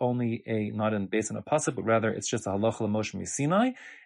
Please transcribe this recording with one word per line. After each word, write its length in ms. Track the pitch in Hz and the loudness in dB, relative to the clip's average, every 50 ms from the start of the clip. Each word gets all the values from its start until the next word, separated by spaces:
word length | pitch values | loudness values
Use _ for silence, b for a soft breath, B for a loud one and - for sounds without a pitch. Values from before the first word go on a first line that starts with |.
only 420 | 123 123 123 123 120 113 113 - - | 0 0 0 2 0 0 -2 -2 -4
a, 240 | - 113 110 107 104 | -2 -2 0 0 -2
not 220 | 101 107 107 110 110 | -2 0 0 2 2
in, 140 | 104 98 95 | 0 -2 0
based 240 | - 110 110 - | 0 0 0 0
on 60 | 113 110 | -4 -6
a 40 | |
pasuk, 320 | - - 147 151 - 165 135 | -2 0 0 0 2 0 -2
but 120 | - - | -2 2
rather 260 | 110 113 113 107 110 | 4 4 4 4 2
it's 180 | 101 - - - | 0 -2 -4 -4
just 160 | - 110 - | -4 -2 -2
a 40 | 101 | -2
halacha 320 | 95 101 107 113 110 - | 0 2 2 2 2 0
l'moshe 340 | 110 104 104 107 107 - - | 0 0 0 0 -2 -2 -4
misinai, 580 | 95 92 - - - 139 151 180 202 240 262 247 B B B B B B | -8 -8 -6 -4 -2 0 2 4 4 4 2 0 B B B B B B